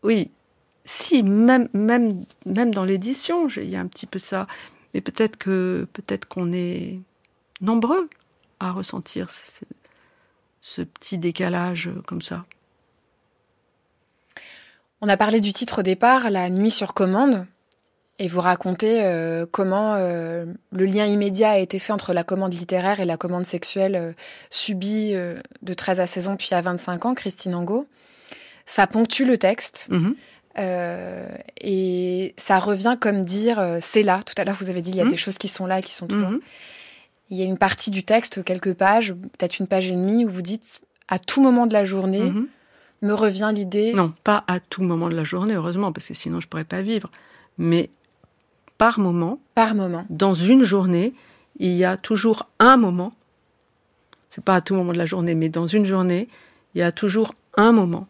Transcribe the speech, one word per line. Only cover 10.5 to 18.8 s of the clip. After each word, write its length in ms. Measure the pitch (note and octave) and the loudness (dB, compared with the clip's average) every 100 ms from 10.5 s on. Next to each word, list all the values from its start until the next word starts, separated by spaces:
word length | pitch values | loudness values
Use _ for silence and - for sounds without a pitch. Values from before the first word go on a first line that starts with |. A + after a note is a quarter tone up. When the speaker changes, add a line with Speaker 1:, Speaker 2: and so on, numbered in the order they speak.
| _ | _
Speaker 1:
ce 220 | - - | -16 -10
petit 360 | E3+ - - F#3 | -12 -12 -10 -4
décalage 720 | E3+ E3+ F#3 F3+ F3+ F3 E3+ F#3 - | -4 -2 -2 -2 -4 -4 -8 -10 -10
comme 160 | F3 | -10
ça. 240 | - F3 F3+ _ _ _ _ _ _ _ _ _ _ _ _ _ _ _ _ _ _ - - - - _ _ _ | -10 -12 -14 _ _ _ _ _ _ _ _ _ _ _ _ _ _ _ _ _ _ -20 -20 -20 -20 _ _ _
Speaker 2:
On 80 | G#3 | 2
a 80 | G3 | 4
parlé 240 | G#3+ A3 | 4 4
du 120 | G3+ | 2
titre 280 | G3 A#3+ - | -2 -4 -2
au 20 | |
départ, 480 | F#3+ F#3 - C4 A#3+ | 0 4 4 4 2
La 180 | G3 F3+ | -2 0
nuit 200 | F#3 G#3+ | 2 2
sur 240 | - G3+ | 0 -2
commande, 520 | - F#3+ F#3+ C#4 G#3+ F3+ _ _ - _ _ _ _ | 0 0 4 4 2 -2 _ _ -20 _ _ _ _
et 60 | F#3+ | -4
vous 140 | F3 | 0
racontez, 640 | F3 F3+ F#3 F3+ | 0 0 0 -2